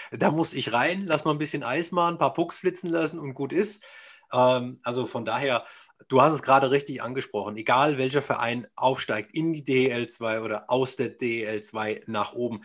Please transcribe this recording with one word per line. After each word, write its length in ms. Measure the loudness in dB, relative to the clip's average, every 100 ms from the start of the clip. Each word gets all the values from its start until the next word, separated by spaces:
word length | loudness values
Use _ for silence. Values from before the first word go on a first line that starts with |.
| -14
da 180 | 0 2
muss 220 | 2 0
ich 200 | -2 -2
rein, 300 | 0 0 0 0
lass 180 | 0
mal 80 | 0
ein 60 | 0
bisschen 260 | -2 -4
Eis 260 | -4 -4 -2
machen, 240 | 0 0
ein 40 | 2
paar 160 | 0
Pucks 240 | 2 -2 -2
flitzen 320 | -4 -2 -2
lassen 280 | -2 -2 -4
und 160 | -10
gut 180 | -6 -2
ist." 300 | 0 0 -4 -12 -20 -20 -20 _
Ähm, 460 | 2 4 4 -2 -8
also 220 | -6 -4 -4
von 180 | -4
daher, 400 | -4 -2 0 -2 -4 -14 -20 _ 2
du 140 | 6
hast 120 | 6
es 80 | 4
gerade 280 | 6 6 6
richtig 320 | 2 0 -6
angesprochen, 540 | -6 -6 -6 -6 -6 -4
egal 420 | 0 4 4 2
welcher 240 | 0 0
Verein 460 | -2 -2 -2 -4 -6 -2
aufsteigt 580 | 0 0 -2 -4 -4
in 180 | -4 -2
die 120 | -2
D 220 | 0 2 2
E 20 |
L 200 | 0 -4
zwei 340 | -4 -4 -2
oder 280 | -2 -6 0
aus 240 | 0 2
der 140 | -2 -4
D 320 | -4 -4 -2
E 40 |
L 180 | -4 -6
zwei 400 | -6 -6 -4 -4 -4
nach 280 | -4 -4
oben, 260 | -2 -4 -4